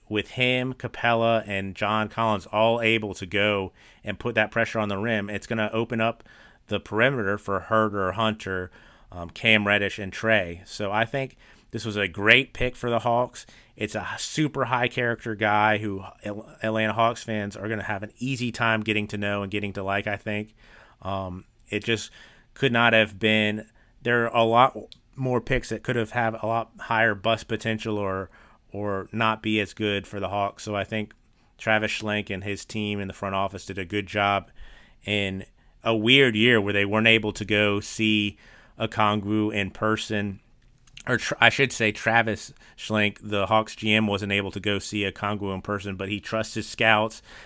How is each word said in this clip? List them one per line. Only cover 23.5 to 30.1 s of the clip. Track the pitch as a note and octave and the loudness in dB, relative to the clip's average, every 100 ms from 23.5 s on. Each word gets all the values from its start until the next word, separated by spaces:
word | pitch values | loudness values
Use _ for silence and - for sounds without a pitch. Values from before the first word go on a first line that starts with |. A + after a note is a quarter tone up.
| G#2+ - _ _ _ | -2 -8 _ _ _
there | B2 A#2+ A#2 | 0 0 2
are | A#2 | 2
a | A2+ | 4
lot | A#2 B2+ G#2+ - - _ - | 6 6 4 -12 -18 _ -6
more | C3 B2 | -2 -2
picks | A#2+ C3 - | 0 -2 -2
that | A2 | -6
could | - B2 | -2 -2
have | G#2+ | -2
had | B2 A2+ A2+ | 0 -2 -2
a | A2 | -2
lot | A2+ A2+ - | -2 -4 -10
higher | - A2+ A2+ G2+ | -2 2 4 2
bust | A2+ A2 - | 0 0 -2
potential | A2 A#2 A2 A2+ G#2+ | -4 -2 -2 -2 -2
or, | G2 F#2+ F#2 - - _ _ | -2 -4 -6 -14 -20 _ _
or | G2+ G#2 F#2+ F#2 | -6 -4 -4 -4
not | G#2+ A2+ G#2+ | 0 0 0
be | A2 G#2+ | 0 0
as | G2+ | 0
good | - G#2+ G2+ | -2 -2 -2
for | F#2 | -4